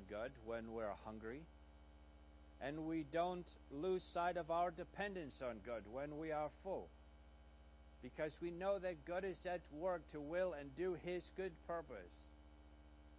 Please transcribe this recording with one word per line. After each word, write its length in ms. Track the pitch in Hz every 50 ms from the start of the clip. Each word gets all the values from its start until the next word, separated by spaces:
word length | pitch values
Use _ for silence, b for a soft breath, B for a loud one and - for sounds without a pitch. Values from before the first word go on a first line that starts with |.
| 98 92
God 220 | 101 104 113 131 139 127 110
when 260 | 110 117 117 113 113
we're 240 | 113 117 113 104 98 - -
hungry, 380 | 110 110 110 107 110 120 147 165 - - - - - - - - - - - - - - - - - - - - - - -
and 240 | - 135 147 160 156
we 180 | 160 165 160 156 139
don't 360 | 139 165 170 180 180 175 170 - - - - -
lose 320 | 139 143 156 185 185 185 175 - -
sight 240 | 175 170 175 175 175
of 140 | 165 151
our 200 | 165 170 175 180
dependence 720 | 170 175 175 - - - 196 208 196 185 165 135 - -
on 180 | 131 123 117 107 92
God 180 | 120 120 110 98 104
when 260 | 110 131 143 147 151 147
we 140 | 160 160
are 180 | 151 147 151 147 - - -
full, 260 | 190 185 - 160 - - - - - - - - - - - - - - - - - - - - - - -
because 320 | - 127 - - 156 156 143 -
we 100 | 170 175
know 280 | 175 170 185 196 202 196
that 260 | 175 185 180 151 135
God 200 | 160 175 185 190
is 200 | 196 175 - -
at 160 | 185 180 175 165 - 139
work 280 | 151 170 190 180 170 151 -
to 100 | - 151
will 320 | 147 143 165 175 185 185 165
and 200 | 143 143 143 135 139
do 160 | 175 185 180 147 156
His 220 | 175 180 180 165 - -
good 160 | - 185 190 165 - - -
purpose, 480 | 170 170 160 147 123 101 90 87 - - - - - - - - - - - - - - - - - - - - -